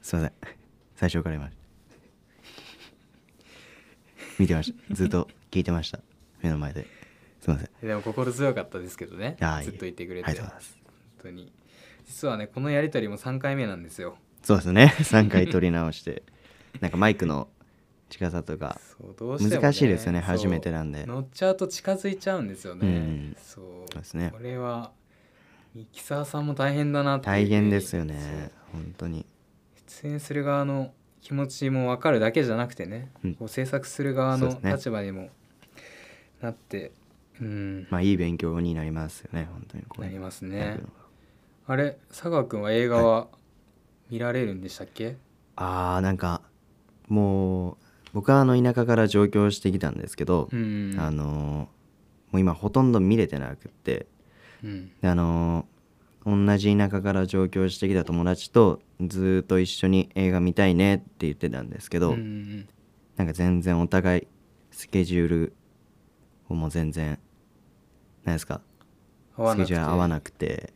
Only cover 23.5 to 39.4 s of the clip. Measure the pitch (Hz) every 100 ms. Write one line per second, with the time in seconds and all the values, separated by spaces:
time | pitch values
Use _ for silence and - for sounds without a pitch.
23.5 | - 92 90 90 78 85 82 85 113 120
24.5 | 127 123 120 117 _ _ _ _ _ _
25.5 | _ _ 113 110 - - 143 143 151 147
26.5 | 139 139 143 147 143 139 139 131 101 104
27.5 | 104 104 101 95 87 78 73 73 76 73
28.5 | - - 87 82 90 85 80 - _ _
29.5 | _ _ _ _ - 147 147 147 147 143
30.5 | 143 139 139 131 - _ _ - 139 139
31.5 | - 135 131 127 123 165 127 107 113 131
32.5 | 113 120 - 87 110 131 - 92 82 113
33.5 | - 131 139 131 - 139 131 131 131 131
34.5 | 127 95 135 131 110 98 95 92 _ _
35.5 | _ _ - - - - - _ _ 117
36.5 | 117 _ 101 76 - _ _ _ - 113
37.5 | 104 98 95 92 92 95 95 85 85 85
38.5 | 82 87 82 78 80 78 - - 82